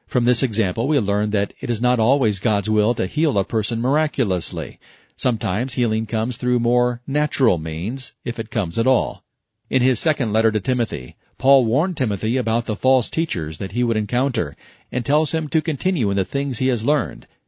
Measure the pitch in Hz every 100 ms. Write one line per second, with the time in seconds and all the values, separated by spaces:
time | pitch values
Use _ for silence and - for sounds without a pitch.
0 | - 127 120 120 127 104 98 90 135 151
1 | 101 101 107 101 104 - 120 110 123 123
2 | 110 139 120 98 120 104 101 107 104 120
3 | 95 - 156 107 95 113 104 113 123 147
4 | 156 - 110 90 - 87 71 - - -
5 | _ - 131 113 110 95 131 - 120 110
6 | 113 113 113 120 123 123 117 123 123 120
7 | - 139 151 - 127 85 80 80 92 131
8 | - - - 117 107 120 87 90 117 123
9 | 69 55 _ _ _ _ - 131 127 123
10 | 165 147 117 107 113 107 113 123 113 76
11 | 64 - _ - 135 139 117 123 185 175
12 | 120 101 110 127 113 113 117 104 127 131
13 | 113 - 165 - 78 80 95 104 120 110
14 | 104 120 139 117 76 - - - - 123
15 | 123 147 160 160 156 160 151 147 180 185
16 | 104 98 92 139 143 117 127 120 113 147
17 | 82 57 - _